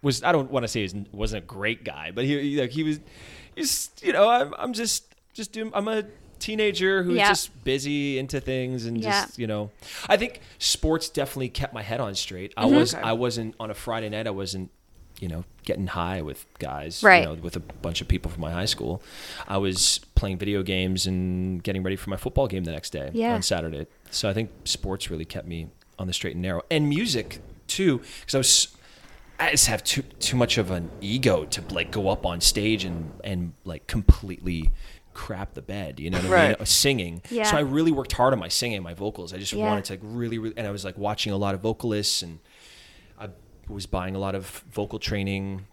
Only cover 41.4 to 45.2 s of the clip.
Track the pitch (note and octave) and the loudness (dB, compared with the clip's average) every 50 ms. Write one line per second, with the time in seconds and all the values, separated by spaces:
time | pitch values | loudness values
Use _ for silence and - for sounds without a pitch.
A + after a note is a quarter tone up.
41.4 | G2+ G2 G2 F#2 F#2+ A2 A2 - - A#2+ G#2+ G#2 G#2 - - - F#2+ E2+ E2 D#2+ | 2 0 0 0 0 -2 -2 0 0 0 0 0 2 0 0 0 -2 -6 -12 -16
42.4 | _ _ - - - - - - - - - - - - - - G#2+ G2+ F#2 - | _ _ -20 -20 -20 -20 -20 -20 -20 -20 -20 -20 -20 -20 -20 -16 -16 -16 -16 -16
43.4 | - - - - - - G#2+ G2+ F#2 - - F#2+ F2+ F#2+ F#2+ F#2+ G2 G2 F#2+ G2 | -20 -20 -20 -20 -14 -12 -10 -10 -6 -2 -2 -2 -2 -2 -2 -2 -2 -2 -2 -4
44.4 | F#2+ F#2 - - - - - - G#2 G2 - A2 - - A2 G#2 | -6 -8 -14 -16 -18 -8 -4 -4 -4 -4 -4 -6 -4 -2 -2 0